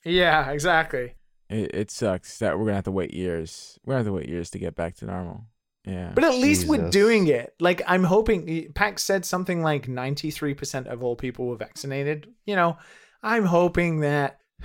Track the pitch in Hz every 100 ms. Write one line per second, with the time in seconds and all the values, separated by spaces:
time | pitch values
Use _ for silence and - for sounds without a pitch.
0 | 165 180 180 156 135 147 156 165 160 131
1 | 120 - _ _ _ 107 98 - 104 -
2 | 113 92 - - 107 80 110 101 98 95
3 | 87 - 90 82 80 - - - - 131
4 | 107 95 - 85 85 98 92 78 85 90
5 | 107 92 90 98 110 _ _ _ - 131
6 | 87 - 311 254 269 294 302 294 175 196
7 | 208 226 175 127 120 - 175 180 - 185
8 | 180 190 226 202 165 165 156 147 208 196
9 | - 196 185 180 185 175 160 147 131 127
10 | 131 143 156 143 151 143 143 135 127 120
11 | 123 120 127 120 123 120 110 - 139 139
12 | 139 151 - _ - 202 170 170 - -
13 | _ _ 214 233 190 175 175 175 175 160
14 | 147 147 143 - _ _